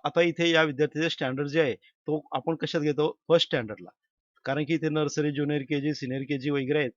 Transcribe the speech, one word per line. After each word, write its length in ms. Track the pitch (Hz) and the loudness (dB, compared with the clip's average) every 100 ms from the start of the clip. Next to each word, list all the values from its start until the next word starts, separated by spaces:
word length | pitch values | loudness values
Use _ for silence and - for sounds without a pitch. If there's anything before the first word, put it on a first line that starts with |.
आता 180 | 147 170 | 0 2
इथे 280 | 175 165 170 | 2 2 4
या 120 | 160 | 4
विद्यार्थ्याचे 480 | 156 135 151 151 165 | 2 2 -2 0 -2
स्टँडर्ड 380 | - 135 131 143 | -2 -4 -2 0
जे 120 | 156 | 2
आहे 140 | 143 | 2
तो 460 | 104 _ _ - 151 - | 0 _ _ -4 -4 -4
आपण 240 | 151 - 160 | -4 -2 -2
कशात 240 | 151 165 | -2 0
घेतो, 300 | 147 143 156 - - | 0 2 0 -2 2
फर्स्ट 200 | 165 - | 2 4
स्टँडर्डला, 420 | 143 107 98 87 _ _ _ _ _ | -2 -4 -10 -16 _ _ _ _ _
कारण 200 | - 139 | -6 -4
की 100 | 151 | -2
इथे 140 | 165 156 | -2 0
नर्सरी, 420 | 151 143 - 151 | 0 0 0 -2
ज्युनियर 300 | 143 143 147 | 0 0 -2
केजी, 320 | 131 147 147 | -2 -2 -2
सिनियर 280 | 147 131 135 | -4 -4 -6
केजी 280 | 135 139 143 | -4 -4 0
वगैरे 280 | 143 131 151 | -2 0 0
आहेत, 120 | 131 | 0